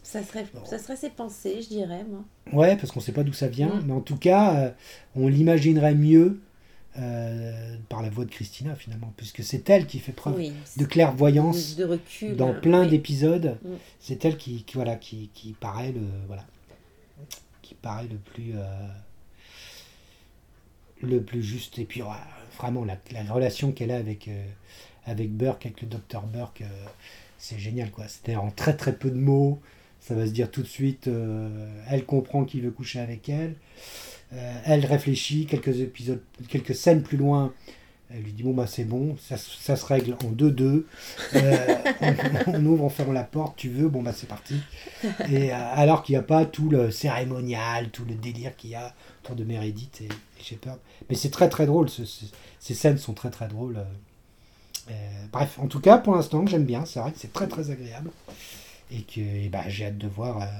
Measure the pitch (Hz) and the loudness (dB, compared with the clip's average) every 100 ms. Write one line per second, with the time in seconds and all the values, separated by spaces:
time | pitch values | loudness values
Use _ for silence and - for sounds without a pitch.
0 | - 214 - 320 302 - - - - 262 | -12 -10 -10 -10 -10 -12 -12 -10 -10 -10
1 | 294 - 226 202 196 202 220 214 180 175 | -10 -10 -12 -8 -6 -6 -6 -6 -4 -6
2 | 208 196 208 _ - 143 170 202 135 120 | -10 -12 -14 _ -2 6 6 6 0 -6
3 | - 104 143 139 131 117 151 202 147 131 | -4 -2 -2 0 -2 0 0 0 -2 -2
4 | - 143 180 190 208 151 131 - - - | -4 0 6 6 6 4 2 -4 -16 -20
5 | - 131 131 139 160 165 151 156 151 147 | -10 2 4 6 6 6 6 6 6 6
6 | 151 160 180 202 - _ - - - 131 | 10 10 10 4 -8 _ -20 -20 -16 -10
7 | 123 117 117 117 113 113 113 117 107 110 | -6 -4 -4 -6 -8 -10 -10 -12 -10 -6
8 | 110 107 123 - 107 - 143 143 - 110 | -6 -4 -6 -8 -12 -8 -8 -8 -10 -12
9 | 113 101 113 - 107 135 - 196 151 143 | -12 -12 -12 -10 -6 -4 6 6 6 -6
10 | - - 147 180 156 147 143 - 143 165 | -10 -8 -4 -2 -4 -8 -8 -2 2 6
11 | 160 131 147 143 160 170 151 156 180 165 | 6 6 6 8 6 2 -2 -4 -2 -2
12 | - - 214 208 131 - 160 180 175 151 | -4 -10 -6 0 0 2 6 6 8 4
13 | 147 139 156 175 160 113 180 180 - - | 2 0 2 2 0 -4 -8 -14 -16 -18
14 | - 127 160 156 - 117 104 131 117 110 | -10 -2 0 0 -4 -10 -8 -6 -4 -4
15 | - 110 104 - 110 107 113 107 127 120 | -8 -14 -14 -16 -18 -12 -10 -8 -6 -6
16 | 101 98 95 98 - _ _ - _ _ | -6 -8 -10 -12 -16 _ _ -20 _ _
17 | _ - 147 - - _ - - 117 107 | _ -20 -20 -20 -20 _ -20 -16 -12 -10
18 | 117 107 - - 117 107 95 98 101 101 | -10 -12 -14 -14 -10 -8 -8 -10 -12 -14
19 | - - - - - - - - - - | -18 -20 -20 -20 -20 -20 -20 -20 -20 -20
20 | _ _ _ _ _ _ _ _ _ _ | _ _ _ _ _ _ _ _ _ _
21 | 127 123 104 120 104 123 - - 107 120 | -2 0 0 -4 -4 -6 -10 -10 -10 -8
22 | 107 107 - - - - 123 123 110 95 | -10 -12 -14 -20 -20 -10 -6 -4 -4 -8
23 | - 113 104 123 127 - 143 135 117 123 | -10 -10 -4 0 0 0 -2 -2 -2 -2
24 | 107 101 104 101 98 101 - - - - | -4 -6 -8 -10 -10 -14 -20 -20 -20 -16
25 | 120 107 110 107 131 131 120 107 113 107 | -8 -6 -4 -2 -2 -2 -8 -12 -10 -10
26 | - 110 104 113 123 - 101 98 98 - | -10 -10 -8 -8 -10 -12 -14 -14 -16 -18
27 | - - - - - 107 104 120 107 104 | -20 -20 -20 -20 -14 -10 -6 -6 -6 -8
28 | 107 - - 110 104 - 156 147 - 127 | -14 -10 -6 -4 -4 -2 0 0 0 -2
29 | 135 127 139 139 139 143 - - _ _ | -2 2 4 6 4 2 -6 -20 _ _
30 | - 113 110 110 120 - 117 - 139 131 | -6 -2 0 0 -2 -4 -8 -2 -2 -2
31 | 127 117 113 110 110 107 107 107 117 135 | -2 -2 -2 -4 -6 -8 -12 -12 -2 -2
32 | 131 139 - 143 135 135 120 113 117 123 | 2 0 2 0 0 -2 -4 -6 -8 -6
33 | 120 113 - 147 165 151 - - - - | -6 -8 -6 -4 -4 -8 -16 -20 -20 -18
34 | - - - 127 123 120 151 151 139 147 | -18 -20 -16 -12 -10 -6 4 4 6 2
35 | 143 131 - 151 156 131 139 123 127 - | 2 -2 0 -2 0 -2 0 -2 -2 -6
36 | 120 127 - - 120 143 - 120 175 160 | -6 -6 -8 -18 -6 -4 -4 2 4 4
37 | 143 143 143 143 135 - - - - _ | 4 2 4 4 2 -4 -16 -20 -20 _
38 | - 117 107 104 123 127 117 - 110 123 | -16 -12 -10 -6 -2 0 -2 -4 -4 -2
39 | 147 143 - 120 - - - 139 - 135 | -2 -6 -8 -10 -10 -8 -2 -2 2 0
40 | 117 120 120 113 147 127 135 147 160 - | 2 -2 -4 2 4 4 4 4 0 -8
41 | - - - 277 135 - - - 285 - | -16 -12 0 4 6 6 4 2 2 2
42 | - - 170 147 175 165 151 160 143 - | 2 2 2 2 2 2 4 4 4 0
43 | 135 131 107 151 156 - 127 123 156 131 | -2 -2 -2 -4 -4 -6 -6 0 0 0
44 | 120 113 - 104 - 143 - - - - | -2 -6 -10 -14 -6 -6 -6 -12 -18 -8
45 | 220 196 - 139 135 123 120 147 147 160 | -6 -4 0 2 2 0 -2 4 6 6
46 | - 135 110 156 156 - 151 139 117 104 | 4 0 4 4 4 0 2 4 2 0
47 | 147 127 131 127 123 117 113 117 113 117 | -2 -2 -4 -4 -4 -4 -4 -4 -6 -8
48 | 117 110 117 117 127 - 113 117 123 - | -10 -8 -8 -10 -10 -12 -14 -12 -14 -16
49 | - - - 117 110 113 107 107 135 - | -20 -18 -12 -8 -6 -4 -4 -6 -12 -12
50 | 107 107 - - - 104 131 127 - - | -12 -12 -16 -20 -16 -14 -12 -14 -18 -20
51 | - 123 143 - 175 - 151 160 151 - | -6 -2 -2 4 4 6 4 4 4 0
52 | 113 - 104 - - - - 117 151 143 | -10 -10 -16 -16 -20 -16 -10 0 2 2
53 | - 107 117 - 107 107 123 110 98 98 | 0 -6 -8 -8 -8 -6 -8 -6 -8 -12
54 | - _ _ _ _ _ - - - 107 | -18 _ _ _ _ _ -16 -14 -12 -12
55 | 101 101 104 123 143 - 139 139 190 240 | -10 -12 -8 -4 -4 -4 -6 4 8 8
56 | 208 180 147 151 202 170 131 120 165 - | 8 2 2 0 2 2 2 0 -4 -6
57 | 123 - - - 196 160 147 131 120 120 | -6 -8 -10 -6 -6 -4 -6 -8 -10 -12
58 | 165 - - - - - - - - 117 | -14 -14 -20 -20 -18 -20 -20 -20 -14 -12
59 | - 113 104 101 98 95 90 101 104 104 | -10 -6 -4 -4 -4 -4 -4 -6 -6 -6
60 | 104 98 123 107 101 104 | -6 -6 -6 -4 -6 -8